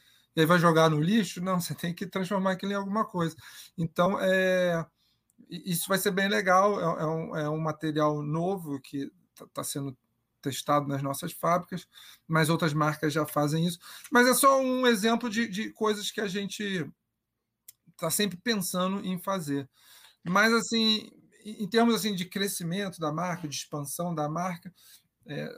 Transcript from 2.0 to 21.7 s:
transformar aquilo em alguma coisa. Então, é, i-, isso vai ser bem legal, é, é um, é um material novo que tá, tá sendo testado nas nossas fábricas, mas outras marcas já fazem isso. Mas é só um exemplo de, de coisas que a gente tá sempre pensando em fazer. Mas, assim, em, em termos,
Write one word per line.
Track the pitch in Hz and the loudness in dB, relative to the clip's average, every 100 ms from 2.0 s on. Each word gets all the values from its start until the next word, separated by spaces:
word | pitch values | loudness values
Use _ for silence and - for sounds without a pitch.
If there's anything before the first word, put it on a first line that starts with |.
| 185 | -6
transformar | 190 180 202 190 | -4 -2 0 0
aquilo | 185 196 | 0 -2
em | 202 | -4
alguma | 196 214 | -2 -2
coisa. | 220 175 160 - - - - - | -2 -2 -4 -4 -18 -20 -14 -6
Então, | 165 - 175 202 | -4 2 2 2
é, | 190 185 185 185 180 165 160 _ _ _ _ _ - | 2 2 2 2 2 0 -4 _ _ _ _ _ -16
i-, | 175 190 | -12 -4
isso | 170 - | -4 0
vai | 190 | 0
ser | 202 | 0
bem | 185 196 | 0 2
legal, | 214 185 185 208 202 | 2 4 6 6 2
é, | 170 - | -2 -2
é | 156 | -2
um, | 160 - 160 | -4 -4 -4
é | 151 | -4
um | 156 | -2
material | 160 151 160 151 151 151 | -4 -4 -2 0 0 0
novo | 147 160 175 196 156 139 | -2 -2 -2 -4 -6 -10
que | - 143 143 - _ | -8 -8 -8 -12 _
tá, | - - | -20 -14
tá | - | -10
sendo | 139 147 139 131 _ _ _ _ | -8 -6 -8 -10 _ _ _ _
testado | 143 127 - 147 143 | -6 -6 0 0 0
nas | 139 | -4
nossas | 139 139 175 | -4 -6 -8
fábricas, | - 170 180 - 175 - - - - - | -4 0 0 -2 -12 -12 -20 -20 -20 -2
mas | 160 156 | 2 2
outras | 165 165 | 2 2
marcas | 151 151 151 156 | 2 0 0 -2
já | 156 151 | 0 -2
fazem | 147 147 160 175 | 0 0 2 -2
isso. | 170 - - - | -4 -14 -20 2
Mas | 240 247 | 4 6
é | |
só | 247 277 269 | 6 6 6
um | 262 254 254 | 2 2 2
exemplo | 220 226 233 240 | 4 2 2 0
de, | 214 226 | -2 -2
de | 185 214 | -4 -8
coisas | - 214 208 196 | -2 -2 0 -4
que | - | -6
a | 202 | -4
gente | 196 196 - 208 185 143 - _ _ _ _ _ _ - _ _ - | -4 -6 -6 -4 -4 -6 -12 _ _ _ _ _ _ -20 _ _ -8
tá | 165 | -4
sempre | 180 208 175 | 0 -2 -2
pensando | 240 214 175 180 185 196 | -4 -2 -2 -2 -2 -2
em | 185 180 | -6 -6
fazer. | 196 190 147 139 131 _ _ - - _ | -4 -4 -4 -4 -6 _ _ -20 -20 _
Mas, | 170 196 220 | 0 4 4
assim, | 226 - 226 220 214 - - _ _ | 4 2 0 2 0 -6 -20 _ _
em, | 208 214 | -16 -10
em | |
termos, | 190 | 0